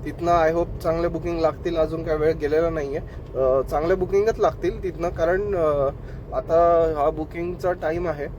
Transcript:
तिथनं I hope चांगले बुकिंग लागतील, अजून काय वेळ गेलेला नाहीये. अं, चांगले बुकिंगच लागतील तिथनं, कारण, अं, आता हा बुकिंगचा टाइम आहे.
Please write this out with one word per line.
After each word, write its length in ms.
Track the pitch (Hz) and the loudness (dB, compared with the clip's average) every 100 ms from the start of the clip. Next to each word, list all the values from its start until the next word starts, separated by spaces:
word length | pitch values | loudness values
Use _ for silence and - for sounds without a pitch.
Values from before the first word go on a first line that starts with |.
| 147 | -10
तिथनं 460 | 143 170 175 160 | -4 2 4 4
I 20 | |
hope 260 | 165 170 - | 2 -2 -2
चांगले 240 | 175 165 170 | -2 0 -2
बुकिंग 320 | 170 170 170 | -2 -4 0
लागतील, 380 | 156 151 180 165 | 0 0 -4 0
अजून 260 | 156 160 | 0 -2
काय 140 | 170 156 | -2 0
वेळ 160 | 151 | 2
गेलेला 360 | 165 147 156 165 | 0 0 2 2
नाहीये. 280 | 160 139 147 | -2 -4 -6
अं, 640 | - - - 127 131 135 127 | -8 -12 -8 0 2 2 2
चांगले 240 | 147 165 185 | 0 2 0
बुकिंगच 440 | 185 196 214 226 | 2 2 2 2
लागतील 440 | 185 - 175 220 | 0 2 -4 -4
तिथनं, 260 | 190 156 170 | -8 -4 -6
कारण, 460 | 175 165 185 208 190 | 0 0 0 0 0
अं, 340 | 156 143 139 - - - - | 2 2 0 -2 -12 -12 -6
आता 600 | 123 - 165 170 170 165 151 | -6 2 6 6 6 4 2
हा 120 | 147 | 0
बुकिंगचा 640 | 156 156 170 175 175 180 | 0 -6 -6 -6 -2 -2
टाइम 340 | 175 160 170 175 | -2 -2 -2 -2
आहे. 180 | 147 143 | -4 -6